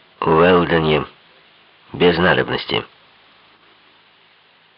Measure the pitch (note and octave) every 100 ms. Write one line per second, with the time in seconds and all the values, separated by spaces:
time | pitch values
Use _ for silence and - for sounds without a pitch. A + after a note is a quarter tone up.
0 | _ _ - D#2+ F2 F2+ E2+ E2 D#2 D2+
1 | B1+ - _ _ _ _ _ _ _ -
2 | F2 E2 F2 C3 B2+ B2 - - - _
3 | _ _ _ _ _ _ _ _ _ _
4 | _ _ _ _ _ _ _